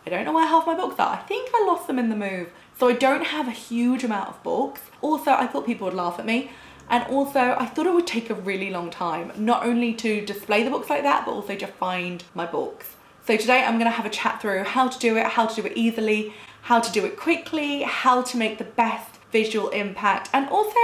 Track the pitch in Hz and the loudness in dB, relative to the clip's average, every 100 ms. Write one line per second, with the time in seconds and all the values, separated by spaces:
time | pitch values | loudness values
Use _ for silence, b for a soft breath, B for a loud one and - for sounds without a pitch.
0 | - 180 233 320 320 - 339 320 - - | -8 -4 0 2 4 4 2 0 -2 0
1 | 175 190 - 440 508 466 381 349 - 262 | 0 0 -6 -6 -2 2 2 2 -2 -2
2 | 233 214 202 185 170 B B - 247 247 | 0 -2 -4 -6 -8 B B 2 2 4
3 | 262 294 311 302 254 220 - 233 240 254 | 4 2 0 -4 -4 -6 -6 0 2 2
4 | 247 202 - - - 170 277 - - - | 0 -2 -4 -8 -2 0 0 -4 -18 -6
5 | 294 311 302 262 247 226 214 233 185 185 | -2 0 4 4 2 -2 -2 -2 -4 -2
6 | 175 175 214 233 269 B B B - 240 | -2 -4 -2 -2 -2 B B B -2 -2
7 | 240 269 277 277 247 262 233 - 339 349 | 2 0 2 2 2 2 -2 0 2 2
8 | 349 226 226 190 185 190 196 185 170 - | 2 -2 -4 -4 -4 -4 -4 -6 -8 -4
9 | 175 165 170 - 214 233 233 240 240 226 | -4 -4 -6 -2 2 2 2 2 2 0
10 | 226 208 208 202 - 208 240 285 - 285 | 0 -2 -2 -8 0 2 2 0 -2 0
11 | 277 - - - 202 196 196 - 185 180 | 2 2 0 -6 -6 -8 -8 -6 -4 -4
12 | 180 175 - - 170 143 131 - - - | -4 -8 -10 -8 -6 -4 -6 -8 -16 -20
13 | B B - 220 233 254 240 226 233 226 | B B 0 2 6 6 6 2 2 0
14 | 208 - - - 208 190 208 254 254 - | -4 -4 -4 -2 -2 -2 0 0 0 2
15 | 233 220 - - 226 220 190 233 226 226 | 2 2 2 0 0 -2 -4 0 0 2
16 | 220 214 214 B B B - 233 208 202 | 0 0 -2 B B B 2 2 4 0
17 | 185 - 320 330 - 311 294 285 - - | -2 -2 0 0 -2 -4 -2 -2 -4 0
18 | 262 247 247 240 214 - 190 - 226 208 | 4 4 2 -2 -2 -2 -4 0 0 -2
19 | - - - 220 220 214 196 208 202 185 | -8 -18 -2 0 2 0 -2 -2 -4 -2
20 | 208 185 - 269 277 403 427 480 | 0 0 0 0 2 2 2 4